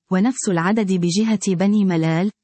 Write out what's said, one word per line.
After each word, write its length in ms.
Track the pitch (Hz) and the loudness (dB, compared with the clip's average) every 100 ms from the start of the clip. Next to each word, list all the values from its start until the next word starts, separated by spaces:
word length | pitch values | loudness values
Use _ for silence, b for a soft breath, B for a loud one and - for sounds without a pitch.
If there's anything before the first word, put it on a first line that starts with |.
| - | -4
ونفس 380 | 185 226 262 - | 0 0 -2 -2
العدد 440 | 175 170 220 196 | -2 0 0 0
بجهة 640 | 190 175 180 220 208 - 180 | 0 0 0 0 0 0 0
بني 300 | 196 208 190 | 2 2 2
ملال، 460 | 170 160 160 202 - | 2 0 0 -2 -6